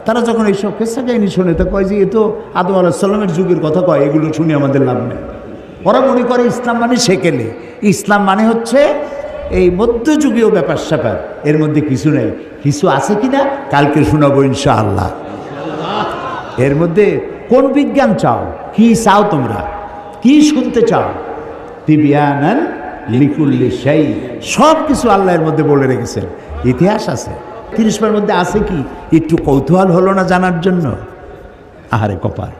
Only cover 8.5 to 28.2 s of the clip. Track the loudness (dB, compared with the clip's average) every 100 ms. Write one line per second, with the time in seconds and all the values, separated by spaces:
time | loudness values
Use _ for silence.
8.5 | 2 2 2 2 0 -6 -10 -10 -10 -4
9.5 | 2 2 4 0 2 0 2 2 2 2
10.5 | 2 0 -4 -2 -2 -2 -4 -8 -6 0
11.5 | 0 2 0 0 0 0 0 -2 -6 -14
12.5 | -4 -2 0 0 0 0 0 0 0 0
13.5 | -4 -2 0 2 2 2 4 4 4 2
14.5 | 2 0 2 0 -2 -4 -6 -12 -14 -12
15.5 | -10 -10 -8 -6 -6 -6 -6 -10 -10 -10
16.5 | -2 0 2 2 4 2 2 -6 -12 2
17.5 | 2 4 2 2 2 2 2 2 0 -4
18.5 | -10 -6 4 4 4 4 4 2 0 -2
19.5 | -4 -6 -10 -12 -16 -16 0 4 6 6
20.5 | 4 0 2 2 2 -2 -6 -10 -12 -12
21.5 | -14 -16 -6 2 4 4 4 2 2 0
22.5 | 0 -2 -6 -12 -12 -2 2 2 2 0
23.5 | 2 0 0 0 2 0 -2 -8 -10 -6
24.5 | 2 4 4 0 0 2 2 2 2 0
25.5 | 0 2 2 2 0 -4 -6 -8 -12 -12
26.5 | -4 -2 2 2 2 -4 -6 -8 -12 -14
27.5 | -16 -8 0 0 0 0 0